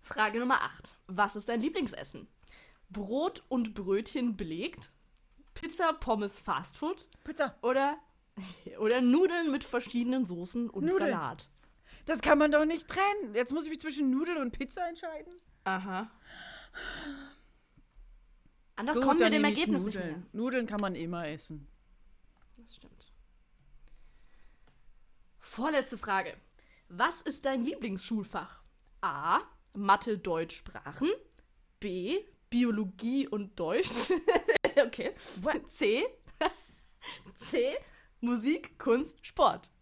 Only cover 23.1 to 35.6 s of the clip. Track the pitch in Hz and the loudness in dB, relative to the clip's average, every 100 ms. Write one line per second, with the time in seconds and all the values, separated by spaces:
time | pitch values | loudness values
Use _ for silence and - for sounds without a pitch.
23.1 | - - _ _ _ - - - - - | -20 -20 _ _ _ -20 -20 -20 -20 -20
24.1 | - - - - - - _ - - - | -20 -20 -20 -20 -20 -20 _ -20 -20 -20
25.1 | - - - - - 269 294 262 220 - | -20 -20 -20 -14 -4 0 2 0 -6 -2
26.1 | 190 180 - - - _ _ _ 175 269 | -2 -2 -10 -20 -20 _ _ _ 0 0
27.1 | 339 - 277 277 269 240 - 208 190 - | 0 -6 -4 -2 0 -2 -4 -6 -6 -4
28.1 | 220 190 202 151 - - _ _ - - | -4 -4 -8 -8 -16 -20 _ _ -6 -6
29.1 | 139 156 208 - - _ 202 202 202 - | -2 2 2 2 -18 _ -6 4 4 4
30.1 | 208 180 165 165 - - - - - 302 | -2 0 -2 -2 -6 -14 -14 -12 -2 0
31.1 | 508 - _ _ _ _ _ 208 180 185 | 0 -6 _ _ _ _ _ -6 -4 -2
32.1 | 359 415 _ _ 240 240 214 202 - 226 | -4 -4 _ _ 2 2 2 -2 -4 -2
33.1 | 269 269 208 202 - 165 220 370 240 226 | -2 -2 -4 -6 -4 -2 0 2 2 2
34.1 | 370 - 349 - 466 - - 240 - - | 2 4 2 4 2 4 4 4 2 -6
35.1 | - - - 196 - | -8 -14 -6 -2 -2